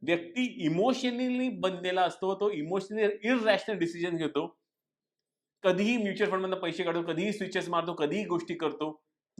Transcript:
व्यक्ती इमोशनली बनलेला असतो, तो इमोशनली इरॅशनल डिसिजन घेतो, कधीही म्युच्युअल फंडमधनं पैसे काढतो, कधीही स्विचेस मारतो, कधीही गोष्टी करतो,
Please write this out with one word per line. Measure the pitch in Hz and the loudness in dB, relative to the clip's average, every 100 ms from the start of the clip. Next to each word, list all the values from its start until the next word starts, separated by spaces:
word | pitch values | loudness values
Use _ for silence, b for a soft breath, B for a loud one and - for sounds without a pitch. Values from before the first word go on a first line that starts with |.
व्यक्ती | 135 170 - - 247 - 151 | -2 0 0 -4 -4 -2 0
इमोशनली | 170 233 254 254 240 254 247 254 | 2 2 2 0 0 0 0 -2
बनलेला | 185 185 180 180 185 | 0 -2 -2 -2 2
असतो, | 175 - 190 190 | 2 0 -2 0
तो | 208 | 0
इमोशनली | 170 156 190 190 214 | 0 -2 -2 -2 0
इरॅशनल | 208 208 220 254 220 196 - 196 | 0 2 2 2 4 2 0 -2
डिसिजन | 170 170 175 170 | -2 -2 -2 -2
घेतो, | 151 147 165 - _ _ _ _ _ _ _ _ _ _ | 0 0 -2 -6 _ _ _ _ _ _ _ _ _ _
कधीही | 190 180 208 240 | 4 4 4 2
म्युच्युअल | 202 190 196 | 0 0 0
फंडमधनं | 190 185 185 | 2 0 -2
पैसे | 170 165 | -2 -2
काढतो, | 175 170 | 0 0
कधीही | 170 160 208 | -2 0 -2
स्विचेस | 208 185 185 165 | -2 -4 -4 0
मारतो, | 170 170 | 0 0
कधीही | 165 147 190 185 | 0 0 0 -2
गोष्टी | 170 170 | -4 -4
करतो, | 165 151 151 156 156 _ _ _ - | -4 -2 -2 -6 -6 _ _ _ -8